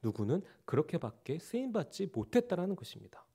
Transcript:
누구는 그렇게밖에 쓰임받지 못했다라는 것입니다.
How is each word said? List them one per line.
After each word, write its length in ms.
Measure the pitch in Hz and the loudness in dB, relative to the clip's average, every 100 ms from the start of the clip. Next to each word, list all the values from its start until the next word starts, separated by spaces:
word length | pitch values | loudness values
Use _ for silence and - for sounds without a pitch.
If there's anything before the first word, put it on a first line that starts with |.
누구는 400 | 117 104 104 165 - - | 0 0 2 2 0 -14
그렇게밖에 760 | - 120 151 170 117 - - 151 | 0 2 2 0 -4 -8 -6 -6
쓰임받지 720 | - 233 262 220 156 - 196 | -4 -4 0 0 -2 -4 -4
못했다라는 640 | - 208 247 240 175 185 190 | -2 4 4 4 0 0 -2
것입니다. 500 | - - 104 - - | -6 -14 -16 -20 -20